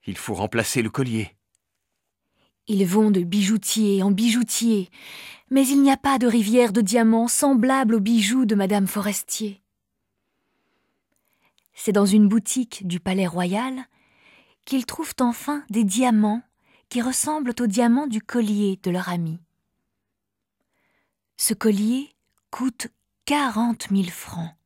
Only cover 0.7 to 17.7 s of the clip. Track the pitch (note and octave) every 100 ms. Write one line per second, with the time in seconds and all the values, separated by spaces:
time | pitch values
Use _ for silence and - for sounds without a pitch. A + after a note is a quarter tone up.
0.7 | C3+ A2 - B2+ A2 G#2 _ _ _ _
1.7 | _ _ _ _ _ _ _ _ _ -
2.7 | G3+ F#3+ G3 G#3+ G3 F3 G3+ G3 A3 -
3.7 | A3 G#3+ G3 F#3+ G3 A#3 A3+ A#3 - A#3
4.7 | G#3+ F3+ - - - - - _ C4 C4
5.7 | C#4 C#4 C4+ C#4 C4+ A#3+ A3+ G3+ A#3+ A#3+
6.7 | G3+ G3 A#3 A3+ A3+ A#3+ - C#4+ C4 B3+
7.7 | C4+ A#3+ A3+ G3 A#3 G3 B3+ B3 G#3 F#3+
8.7 | G#3 F#3+ G#3 G3+ G3 - - G#3+ G3 _
9.7 | _ _ _ _ _ _ _ _ _ _
10.7 | _ _ _ _ _ _ _ _ _ _
11.7 | - - G3+ G3+ G#3+ G#3 A3 - C4 A#3+
12.7 | - F#3+ E3+ F#3+ F#3 F3+ E3+ F3+ G3 C4
13.7 | C4 B3+ _ _ _ _ _ _ _ -
14.7 | C4+ A#3 - D#4 - A#3+ A#3 - D4 -
15.7 | G#3+ G#3 G3 B3+ G#3+ G#3 A3+ - _ _
16.7 | _ _ A#3+ A#3+ B3+ - D4+ B3 A#3 A#3+